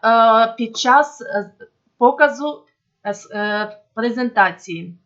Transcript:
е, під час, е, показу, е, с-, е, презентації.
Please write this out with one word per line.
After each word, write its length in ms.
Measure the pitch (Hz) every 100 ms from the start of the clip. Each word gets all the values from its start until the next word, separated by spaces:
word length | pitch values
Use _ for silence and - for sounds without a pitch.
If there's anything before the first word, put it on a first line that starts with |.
е, 500 | 226 226 226 226 226 226
під 200 | 226 -
час, 440 | 247 277 285 -
е, 300 | 240 202 202 _ - _ _ _
показу, 640 | 247 262 294 233 294 - _ _ _ _ 208
е, 80 |
с-, 140 | 196 -
е, 440 | 208 208 208 214 - _
презентації. 1000 | - 233 233 247 226 185 180 - 170 175 170